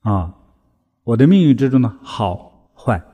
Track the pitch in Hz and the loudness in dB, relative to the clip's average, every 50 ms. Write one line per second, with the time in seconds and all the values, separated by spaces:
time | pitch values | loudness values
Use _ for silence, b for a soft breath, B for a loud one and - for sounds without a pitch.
0 | _ 110 104 95 85 85 - _ _ _ _ _ _ _ _ _ _ _ _ _ | _ -4 -4 -4 -6 -8 -12 _ _ _ _ _ _ _ _ _ _ _ _ _
1 | _ - 117 113 135 156 190 196 175 147 131 117 135 131 131 131 123 113 - - | _ -4 0 2 4 4 4 4 4 4 2 2 0 0 0 0 0 0 -4 -10
2 | - - - - 113 95 87 - - - _ _ _ _ _ _ - - 110 85 | -20 -16 -8 -6 -6 -6 -6 -8 -14 -20 _ _ _ _ _ _ -4 -4 -4 -4
3 | - _ | -6 _